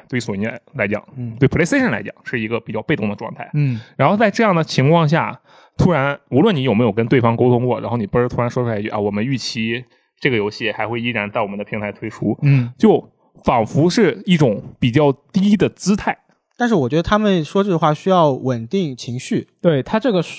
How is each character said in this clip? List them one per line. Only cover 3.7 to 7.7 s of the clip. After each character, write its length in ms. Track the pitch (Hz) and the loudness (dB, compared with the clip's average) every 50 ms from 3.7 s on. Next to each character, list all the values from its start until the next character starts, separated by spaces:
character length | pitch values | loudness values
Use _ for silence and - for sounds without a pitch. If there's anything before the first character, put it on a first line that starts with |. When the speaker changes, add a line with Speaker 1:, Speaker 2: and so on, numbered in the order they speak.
| 120 110 - - _ | -2 -4 -8 -8 _
Speaker 1:
然 100 | - 135 | 0 2
后 80 | 156 202 | 2 2
在 160 | 208 240 202 | 2 2 2
这 120 | - - 226 | 2 2 2
样 120 | 208 180 | 2 2
的 80 | 165 156 | 0 -2
情 260 | - - - 131 147 | -2 0 2 4 4
况 200 | 170 170 160 143 | 4 4 4 2
下， 280 | 165 151 113 107 117 - _ _ - - - _ _ | 2 0 0 -2 -6 -12 _ _ -20 -20 -20 _ _
突 140 | - - 185 | 2 2 4
然， 280 | 170 139 135 143 143 - _ - | 4 2 0 0 -2 -6 _ 0
无 100 | 117 131 | 2 4
论 120 | 190 226 185 | 4 4 2
你 100 | 135 131 | 2 2
有 100 | 131 98 | 2 2
没 100 | 107 123 | 4 2
有 80 | 110 | 2
跟 160 | 98 113 117 | 2 0 0
对 140 | 107 139 127 | 2 2 4
方 160 | 113 117 117 | 4 4 2
沟 120 | 117 120 127 | 2 2 2
通 160 | 123 117 123 | 2 2 2
过， 140 | 123 | 0